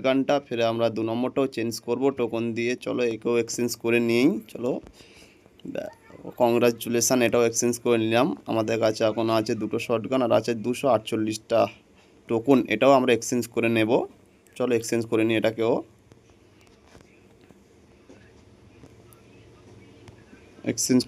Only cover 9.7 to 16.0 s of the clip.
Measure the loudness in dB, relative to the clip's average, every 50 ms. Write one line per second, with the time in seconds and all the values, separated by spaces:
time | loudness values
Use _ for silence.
9.7 | -6 -6 -4 -2 -2 -2 -2 -2 -2 -2 0 2 2 2 2 0 -6 -4 -4 -6
10.7 | -6 -2 0 2 2 2 0 -2 -4 -4 -2 -4 -4 -8 -6 -2 2 2 2 0
11.7 | -2 -12 _ _ _ _ _ _ _ _ _ -4 -4 -4 2 4 4 4 4 2
12.7 | 0 2 6 6 6 6 6 4 2 2 0 -2 -4 -4 -4 -4 -4 -2 0 0
13.7 | 2 2 2 2 2 0 0 -2 -10 -20 _ _ _ _ _ _ -8 -6 -2 0
14.7 | 0 -2 -2 -2 -4 -4 -2 -2 0 0 2 2 0 2 0 0 0 0 0 0
15.7 | 0 0 -2 -8 _ _